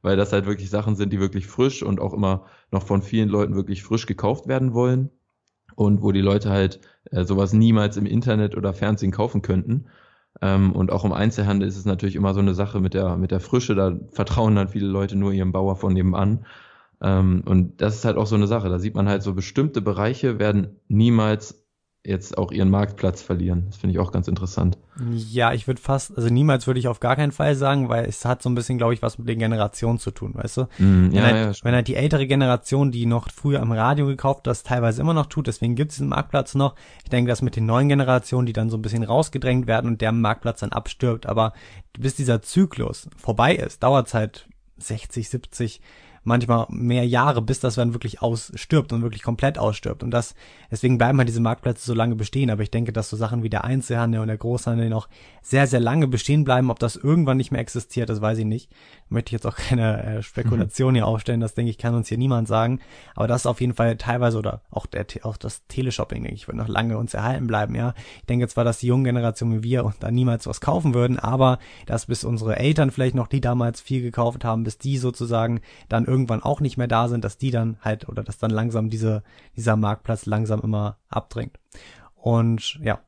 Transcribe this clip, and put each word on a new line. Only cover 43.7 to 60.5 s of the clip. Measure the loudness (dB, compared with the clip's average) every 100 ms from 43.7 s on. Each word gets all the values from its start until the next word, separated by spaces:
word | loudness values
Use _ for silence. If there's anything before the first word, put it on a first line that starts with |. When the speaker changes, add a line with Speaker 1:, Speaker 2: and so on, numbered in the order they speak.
| 0
Speaker 2:
dauert's | 2 2 2
halt | -2 -2 -6 -20 -20 _ -20
sechzig, | -10 -10 -8 -10 -6
siebzig, | -8 -10 -6 -6 -6 -20 -20 -20 -8
manchmal | 0 0 4 0 0
mehr | -2 0 2 2
Jahre, | 4 4 2
bis | -2 -2
das | -2 0
dann | 0
wirklich | -2 -8 -4
ausstirbt | -2 -2 -8 -14 0 0 2
und | -2
wirklich | -4 -4
komplett | -6 0 -2 0
ausstirbt. | -2 -2 -8 -6
Und | -2
das, | -2 -2 -12 -20 -20 -10
deswegen | -2 2 4
bleiben | 4 4
halt | 2
diese | 2
Marktplätze | 0 0 -4 -4 -2
so |
lange | 0 0
bestehen. | -2 -2 -2 0
Aber | 0
ich | -2
denke, | -2 -2
dass | -4 -6
so | -4
Sachen | -2 -2
wie | -2
der | -2
Einzelhandel | -2 -2 -2 -2 0 0
und | -2
der | -4
Großhandel | -2 -2 -2 0 0
noch | -2 -6 -20 -20 -20
sehr, | 0 2 4
sehr | 2
lange | 2 2 2
bestehen | 0 2 2
bleiben. | 4 4 2
Ob | 0
das | -4 -2
irgendwann | 2 2 4 2
nicht | 0
mehr | -4
existiert, | -4 -8 -6 -4 -2
das | -2
weiß | 0 0
ich |
nicht. | -2 -4 -8 -20 -20 -20 -4
Möchte | -4 -4
ich |
jetzt | -4 -4
auch | -6
keine, | -2 0 2 0
äh, | -4 -8
Spekulation | -8 -4 -2